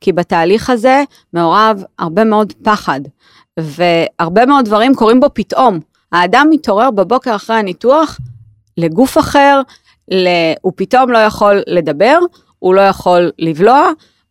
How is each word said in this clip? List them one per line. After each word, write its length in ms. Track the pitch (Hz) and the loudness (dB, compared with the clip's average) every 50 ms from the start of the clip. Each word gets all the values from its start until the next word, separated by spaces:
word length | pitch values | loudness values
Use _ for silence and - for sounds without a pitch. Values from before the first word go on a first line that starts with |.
כי 120 | - 196 175 | -4 -2 -2
בתהליך 580 | 170 175 - 190 170 165 175 196 226 - - | -2 -4 -2 -2 -2 0 0 0 -2 0 -2
הזה 320 | 254 226 208 254 262 277 285 277 _ _ _ _ - | -4 0 0 2 2 0 0 -4 _ _ _ _ -6
מעורב 500 | 170 170 165 170 202 214 220 220 196 190 - _ - | -2 -2 0 2 2 2 0 0 -4 -8 -14 _ -10
הרבה 260 | 175 170 160 190 220 | -10 -4 -2 0 0
מאוד 280 | 220 208 208 214 196 - - - | 2 0 0 -2 -4 -6 -6 -4
פחד, 380 | 220 214 202 - - 143 135 143 143 - _ _ _ _ _ _ _ _ | -2 -2 -2 -4 -6 -6 -6 -10 -14 -18 _ _ _ _ _ _ _ _
והרבה 880 | - 160 151 143 160 175 175 170 165 160 - - - 170 165 175 208 247 | -10 -10 -10 -4 -2 0 0 2 0 -2 -4 -4 -6 -6 -2 0 2 2
מאוד 180 | 254 285 277 254 | 4 2 2 2
דברים 300 | 208 214 208 226 262 277 | 0 0 0 2 2 2
קורים 260 | - 233 214 233 254 | 2 2 2 4 4
בו 60 | 277 285 - | 2 0 0
פתאום. 460 | - 196 - - - 262 247 196 160 151 _ _ _ _ _ - | -4 -8 -6 -2 0 0 0 0 -2 -8 _ _ _ _ _ -2
האדם 340 | 170 180 185 190 247 285 311 | -2 0 2 2 2 4 2
מתעורר 400 | 320 294 - - 196 202 233 269 | 2 0 0 -2 0 0 0 0
בבוקר 460 | 226 202 185 175 233 262 - 254 220 | 0 -2 -2 0 -2 -2 -2 -4 -6
אחרי 200 | 196 - - 226 | -6 -4 -4 -4
הניתוח 640 | 226 214 190 175 - - 233 269 311 320 285 - - 123 - - - - - _ _ _ _ _ | -4 -4 -4 -8 -4 0 0 2 2 0 -2 -6 -12 -18 -20 -20 -20 -20 -20 _ _ _ _ _
לגוף 420 | - 170 165 156 175 262 262 - 330 | -6 -4 -2 0 0 0 0 0 -2
אחר, 420 | 294 - - 285 277 277 277 277 269 - - _ _ _ _ _ _ - | -2 0 0 2 4 4 2 2 -2 -4 -12 _ _ _ _ _ _ -6
ל-, 440 | 180 190 185 180 175 170 165 160 151 - | -4 -2 0 0 0 0 0 -2 -4 -4
הוא 120 | - 185 - | -6 -6 -6
פתאום 340 | - 190 190 - 247 262 247 | -6 -4 0 2 2 2 2
לא 80 | 240 226 | 2 2
יכול 440 | 214 214 214 - - 202 202 202 - | 2 0 0 0 2 2 2 0 -2
לדבר, 520 | - - 175 165 156 147 143 190 240 285 339 359 349 - _ _ _ _ _ | -2 -2 -2 -2 -2 -2 0 2 2 2 2 0 -2 -4 _ _ _ _ _
הוא 160 | - 180 185 | -2 0 2
לא 60 | 190 | 2
יכול 500 | 196 196 185 - - 185 180 175 175 165 - - | 2 2 0 -2 -2 0 0 2 0 -2 -4 -6
לבלוע, 500 | 165 165 160 147 185 220 247 277 320 370 320 - _ _ _ _ _ _ | -6 -6 -2 0 2 2 4 2 2 0 -2 -6 _ _ _ _ _ _